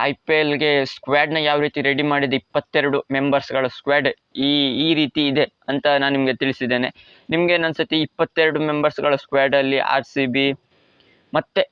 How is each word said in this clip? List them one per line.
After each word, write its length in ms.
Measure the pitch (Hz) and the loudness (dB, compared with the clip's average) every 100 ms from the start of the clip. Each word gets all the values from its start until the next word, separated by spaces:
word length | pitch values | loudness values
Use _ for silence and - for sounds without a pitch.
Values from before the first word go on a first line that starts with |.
ಐ 120 | 135 | -2
ಪಿ 220 | 135 - | -4 0
ಎಲ್ಗೆ 500 | 156 151 143 151 143 | 0 2 0 2 2
ಸ್ಕ್ವಾಡ್ನ 520 | 131 - 131 147 151 160 | 0 -6 -2 0 2 0
ಯಾವ 240 | 151 147 | 0 0
ರೀತಿ 220 | 147 147 | 0 -2
ರೆಡಿ 200 | 139 139 | -2 0
ಮಾಡಿದೆ, 340 | 147 143 139 135 | 0 0 0 -2
ಇಪ್ಪತ್ತೆರಡು 640 | _ 147 - 156 143 139 - | _ -6 -2 -2 0 -2 -2
ಮೆಂಬರ್ಸ್‌ಗಳ 540 | 135 139 135 - 131 127 | -2 0 0 -2 -4 -4
ಸ್ಕ್ವಾಡ್ 420 | - 139 143 131 - _ 127 | -4 0 0 0 -4 _ -4
ಈ, 140 | 139 147 139 120 160 | 0 0 0 0 0
ಈ 0 | |
ರೀತಿ 280 | 156 143 156 143 | 0 0 0 0
ಇದೆ 180 | 135 - _ - | 0 -2 _ -6
ಅಂತ 180 | 139 147 | -2 2
ನಾನು 260 | 143 139 139 | 2 2 0
ನಿಮಗೆ 180 | 131 117 | 0 0
ತಿಳಿಸಿದ್ದೇನೆ. 540 | 135 - 127 123 131 - - - - | -2 -2 -2 -2 -2 -8 -20 -20 -4
ನಿಮ್ಗೇನ್ 340 | 165 175 175 | -2 0 0
ಅನ್ಸುತ್ತೆ, 360 | 160 156 151 160 | -2 -2 -2 -2
ಇಪ್ಪತ್ತೆರಡು 600 | 151 - 165 165 160 147 | -4 -4 -4 0 0 0
ಮೆಂಬರ್ಸ್‌ಗಳ 540 | 156 147 147 143 147 | -2 0 -2 0 -2
ಸ್ಕ್ವಾಡಲ್ಲಿ 640 | 139 - 139 135 139 135 135 | -2 0 0 2 2 2 0
ಆರ್ 260 | - 135 | 0 -2
ಸಿ 220 | - 139 131 | -2 -4 -2
ಬಿ 260 | 135 139 139 _ _ _ _ _ _ _ | 0 0 -2 _ _ _ _ _ _ _
ಮತ್ತೆ 300 | 156 - 196 - | -6 -2 -4 -4